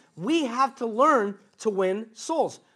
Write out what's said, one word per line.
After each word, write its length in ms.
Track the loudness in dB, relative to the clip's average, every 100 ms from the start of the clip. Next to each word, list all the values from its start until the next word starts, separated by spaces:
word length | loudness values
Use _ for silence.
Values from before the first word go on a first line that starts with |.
| _ -8
We 300 | -2 0 0
have 280 | 0 0 -2
to 100 | -4
learn 520 | 2 4 4 2 -4 _ -8
to 120 | -4
win 380 | 0 0 0 -6
souls. 460 | -12 -4 -2 -2 -6 _